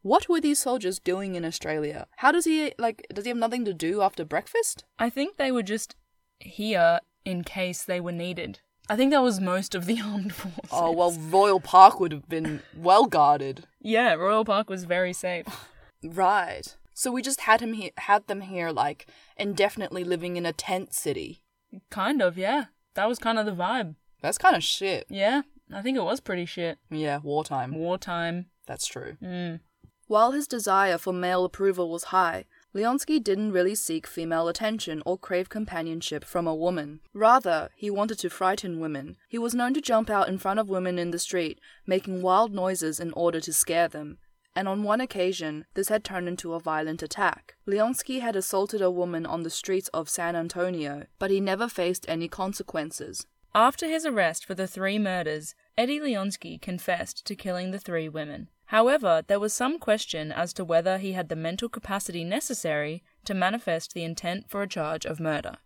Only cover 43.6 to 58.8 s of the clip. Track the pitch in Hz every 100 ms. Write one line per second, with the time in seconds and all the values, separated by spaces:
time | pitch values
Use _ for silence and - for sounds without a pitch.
43.6 | - 165 170 151 147 143 _ _ _ 180
44.6 | 190 196 208 220 254 196 180 185 156 151
45.6 | - - 202 214 - 190 175 180 165 165
46.6 | 160 156 156 160 156 - 185 - - _
47.6 | - 202 226 254 - 262 240 196 185 196
48.6 | 202 214 185 180 175 170 165 165 165 -
49.6 | - 190 - 160 156 - 170 170 165 175
50.6 | 180 175 147 143 151 _ 196 196 196 196
51.6 | 233 - 180 180 - 165 165 - 190 202
52.6 | - 160 151 - - - - _ _ 208
53.6 | 240 - 330 320 311 226 170 160 - 185
54.6 | 190 190 190 208 202 185 160 151 156 -
55.6 | _ - 247 294 294 208 196 - 170 160
56.6 | - 180 - 175 - - - 196 196 180
57.6 | 185 196 - 170 156 156 151 - - _
58.6 | - 214